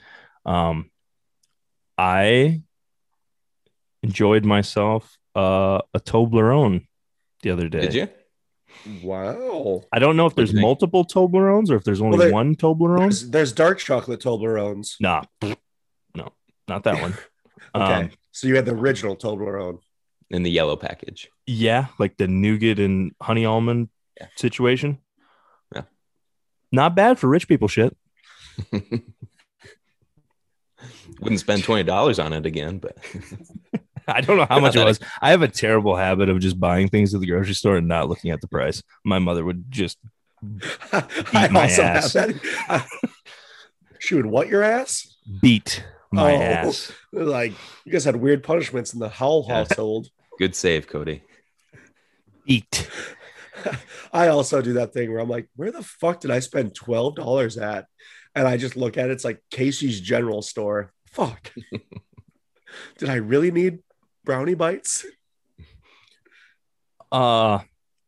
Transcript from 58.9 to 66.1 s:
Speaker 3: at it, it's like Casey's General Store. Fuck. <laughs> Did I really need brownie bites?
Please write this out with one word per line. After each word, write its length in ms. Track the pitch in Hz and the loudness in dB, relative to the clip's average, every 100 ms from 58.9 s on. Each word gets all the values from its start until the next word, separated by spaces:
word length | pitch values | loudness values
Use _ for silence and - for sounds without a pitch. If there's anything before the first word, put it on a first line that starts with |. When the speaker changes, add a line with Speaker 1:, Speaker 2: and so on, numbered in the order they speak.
| 151 | -4
Speaker 3:
at 120 | 127 | -4
it, 20 | |
it's 120 | 131 | -4
like 200 | 120 110 _ | -6 -10 _
Casey's 500 | 131 135 131 139 101 | -4 -2 -2 -4 -4
General 400 | 92 120 120 107 | -4 -2 -2 -6
Store. 500 | - 117 104 104 98 _ _ | -8 -8 -6 -6 -8 _ _
Fuck. 400 | - 143 - - 120 - 104 - - - _ | -6 -6 -6 -18 -20 -16 -16 -16 -20 -20 _
<laughs> 720 | _ _ _ _ - - - - | _ _ _ _ -20 -20 -20 -8
Did 120 | 139 | -4
I 60 | 127 | -4
really 360 | 107 139 175 | 0 2 2
need 280 | 170 180 170 _ _ _ _ | 0 -2 -4 _ _ _ _
brownie 300 | - 131 156 | -6 -4 -2
bites? 520 | 170 165 190 - - - _ _ _ _ - - _ _ _ _ | -2 -2 -4 -8 -8 -10 _ _ _ _ -20 -20 _ _ _ _